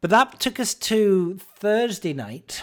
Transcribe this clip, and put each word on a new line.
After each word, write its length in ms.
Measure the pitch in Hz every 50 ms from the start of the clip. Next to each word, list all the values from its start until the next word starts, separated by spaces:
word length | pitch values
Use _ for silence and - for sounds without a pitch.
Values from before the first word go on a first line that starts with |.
But 100 | - 165
that 300 | 202 233 269 262 - -
took 180 | - 262 - -
us 160 | 247 - -
to 640 | - - - 220 220 214 202 190 185 175 170 190 185
Thursday 760 | - - _ - - 208 214 226 240 240 196 - - 170 147
night. 480 | 135 113 101 117 160 - - - -